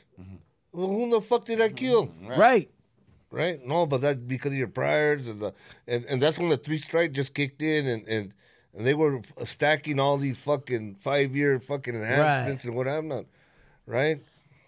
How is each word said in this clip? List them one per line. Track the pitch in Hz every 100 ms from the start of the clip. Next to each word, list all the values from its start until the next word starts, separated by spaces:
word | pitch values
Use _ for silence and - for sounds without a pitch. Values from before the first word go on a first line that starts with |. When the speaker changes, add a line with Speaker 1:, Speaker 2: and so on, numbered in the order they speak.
| _ -
Speaker 1:
Mm-hmm. | 95 87 _ _ _
Speaker 2:
Well, | 175 190
who | 208 240
the | 226
fuck | 202 233 233
did | 226
I | 220
kill?" | - 262 233 131
Speaker 1:
Mm-hmm. | 82 101
Right. | 131
Speaker 3:
Right. | 233 233 - _ _ _ _ _ _
Speaker 2:
Right? | 120 170 151 127
No, | 165 160
but | 135
that's | 143 135
because | 120 131 143
of | 139
your | 110
priors. | 127 139 151 151 147 120
And, | 104
the, | 104 - - - -
and, | 120 120
and | 131
that's | 147 156
when | 175
the | 135
three | 143 156
strike | - 165 170
just | 139 135
kicked | - 139 -
in, | 156 151 135
and, | 113 104
and, | 110 98 - _ _ _
and | - 120
they |
were | 151 156 131 - -
f-, | 110
stacking | - 147 156 151 139
all | 139 143
these | 139 117
fucking | 139 143 - 117 107 98
five-year | 139 143 139 139 143 131
fucking | - 143 127
enhancements | 113 110 139 151 135 123 135
Speaker 3:
Right. | 120
Speaker 2:
and | 120
what | 131
I'm | 156 156
not. | 123 - _ _ _ _ _ -
Right? | 117 151 151 - _ _ _